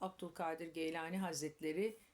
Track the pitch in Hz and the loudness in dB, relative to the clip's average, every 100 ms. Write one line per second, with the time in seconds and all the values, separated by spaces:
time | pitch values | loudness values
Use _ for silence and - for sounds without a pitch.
0 | 190 190 175 170 165 165 170 160 160 165 | -4 -4 -6 0 0 0 -2 0 0 0
1 | 160 190 185 151 151 151 156 156 214 220 | 0 0 0 0 -2 -2 0 2 2 0
2 | - | -12